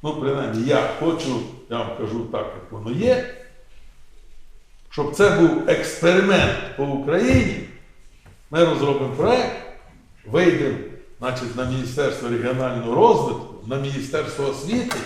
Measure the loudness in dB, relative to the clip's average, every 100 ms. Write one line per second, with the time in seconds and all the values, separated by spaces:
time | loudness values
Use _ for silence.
0 | -6 -4 -2 -2 -2 -2 2 2 0 -2
1 | -2 -2 -2 -4 -6 -14 -8 -6 -6 -6
2 | -6 -4 -4 -6 -6 -10 -14 -10 -6 0
3 | 4 2 0 -12 -20 -20 -20 -20 -20 -20
4 | -20 -20 -18 -18 -18 -20 -20 -20 -12 -6
5 | -4 4 4 8 6 4 2 0 0 2
6 | 4 6 6 4 4 -2 -8 -4 -2 -2
7 | 0 2 4 4 2 -4 -10 -18 -20 -20
8 | -20 -20 -20 -20 -4 2 4 4 2 0
9 | -2 0 2 2 0 -6 -14 -18 -20 -20
10 | -20 -20 -2 2 4 4 -2 -4 -8 -16
11 | -20 -8 -6 -4 -6 -6 -4 -4 -4 -2
12 | -2 -2 -4 -2 -2 -2 -2 -4 0 6
13 | 6 6 0 -4 -10 -16 -8 -4 -4 -6
14 | -4 -4 -4 -4 -4 -4 -4 -2 -2 -6